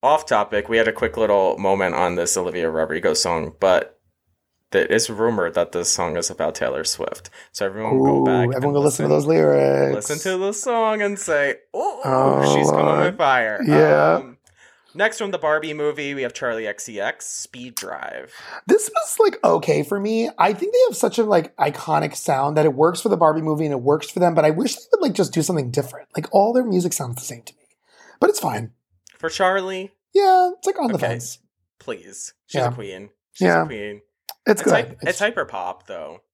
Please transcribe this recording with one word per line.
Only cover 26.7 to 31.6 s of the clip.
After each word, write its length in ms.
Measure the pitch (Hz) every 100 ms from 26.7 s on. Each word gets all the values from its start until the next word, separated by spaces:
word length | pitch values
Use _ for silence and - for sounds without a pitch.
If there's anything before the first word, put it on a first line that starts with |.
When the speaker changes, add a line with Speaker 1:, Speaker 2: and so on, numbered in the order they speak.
| 185 175
Speaker 2:
sounds 240 | - 127 120
the 100 | -
same 160 | 120
to 100 | -
me. 120 | _ _ _ _ _ - _
But 100 | 381
it's 80 | 403
fine. 320 | 190 131 113 _ _ _ _ _
Speaker 1:
For 100 | 160
Charlie? 640 | - 185 190 190 190 190 _ _
Speaker 2:
Yeah, 360 | 392 392 370 359 370
it's, 80 |
like, 140 | - 381
on 100 | 269
the 20 |
Speaker 1:
Okay. 140 | 202 -
Speaker 2:
fence. 300 | 117 - - _ _